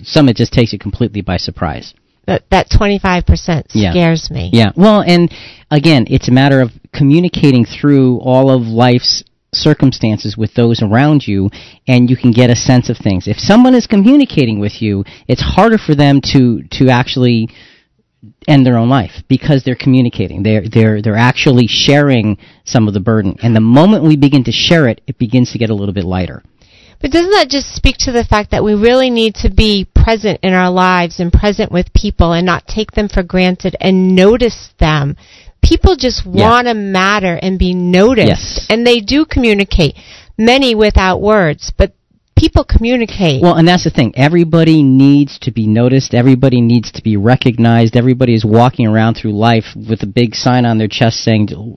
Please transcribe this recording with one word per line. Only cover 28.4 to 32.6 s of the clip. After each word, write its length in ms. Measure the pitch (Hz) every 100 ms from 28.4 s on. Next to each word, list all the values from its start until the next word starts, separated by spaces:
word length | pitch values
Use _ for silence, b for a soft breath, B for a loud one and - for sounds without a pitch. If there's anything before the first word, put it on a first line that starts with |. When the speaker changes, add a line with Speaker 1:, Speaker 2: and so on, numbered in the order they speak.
| 208
Speaker 2:
that 140 | 196
we 100 | 214
really 380 | 208 226 254 262
need 240 | 233 220 -
to 160 | -
be 340 | 190 214 202 185
present 460 | - - 226 208 -
in 120 | 190
our 180 | 185 180
lives 480 | 185 185 180 170 -
and 120 | 175
present 400 | - 208 196 -
with 220 | 175 -
people 400 | - 208 - 170
and 140 | 170 180
not 200 | 170